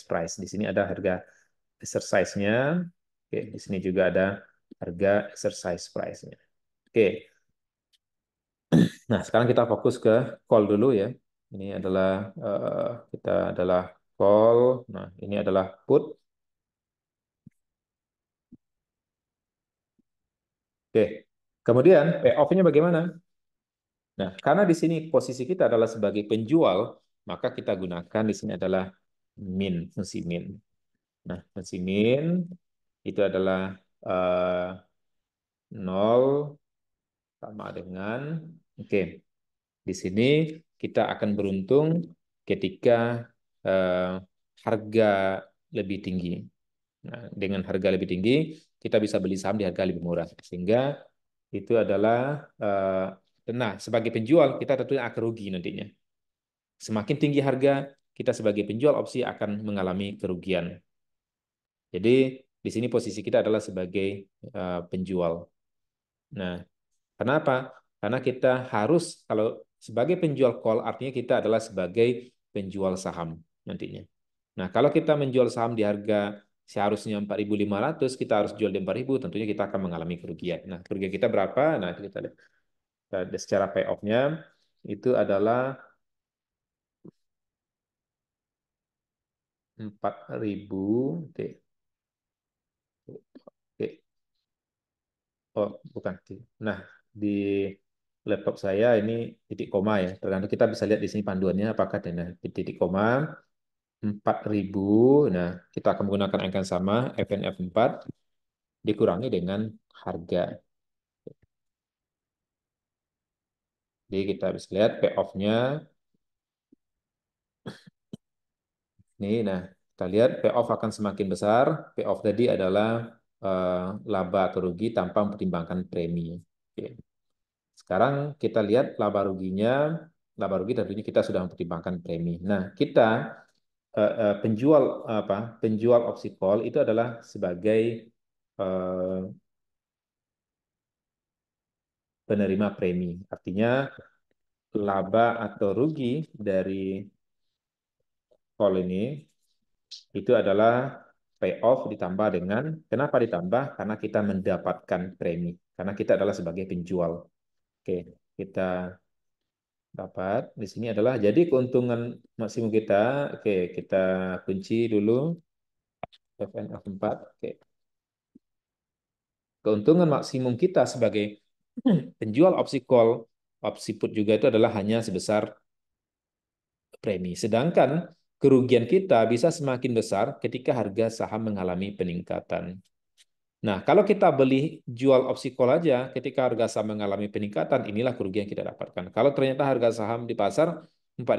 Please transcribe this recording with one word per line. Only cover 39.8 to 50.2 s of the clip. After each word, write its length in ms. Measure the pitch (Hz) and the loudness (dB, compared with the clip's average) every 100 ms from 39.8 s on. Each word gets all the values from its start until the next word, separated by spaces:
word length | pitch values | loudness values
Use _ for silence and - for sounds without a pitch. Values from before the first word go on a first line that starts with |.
di 100 | - 90 | -8 -6
sini 540 | 95 101 123 151 160 156 _ _ | -2 2 4 4 2 -6 _ _
kita 320 | 107 - 101 | -4 0 0
akan 240 | 98 110 101 | -2 -2 -2
beruntung 720 | 98 98 95 131 156 170 170 - _ _ - | -2 -2 2 4 4 0 -4 -14 _ _ -4
ketika, 800 | 98 92 92 123 117 117 120 117 _ _ _ 95 | -2 -2 0 2 4 2 -4 -10 _ _ _ 0
eh, 480 | 95 92 90 92 92 95 _ _ _ | 2 2 0 -2 -6 -12 _ _ _
harga 800 | 113 110 107 110 107 98 95 95 - _ _ 110 | -4 -4 0 4 4 4 2 -2 -8 _ _ -6
lebih 220 | 95 98 | -4 -6
tinggi. 400 | 101 92 87 87 - _ _ _ _ _ | -4 -4 -4 -6 -10 _ _ _ _ _
Nah, 240 | - 117 - - | -16 -16 -14 -6
dengan 320 | 98 98 95 | -4 -4 -4
harga 240 | 95 98 | -2 0
lebih 160 | 92 95 | 0 -2
tinggi, 480 | 92 107 143 160 - _ _ | 0 2 2 0 -8 _ _
kita 220 | - 113 | -2 0
bisa 160 | 107 101 | 2 0
beli 160 | 92 | -2
saham 240 | 95 95 104 | -2 -2 -2
di 80 | 95 | -2
harga 160 | 87 | -2
lebih 200 | 92 85 85 | -2 -2 -4
murah. 240 | 85 | -4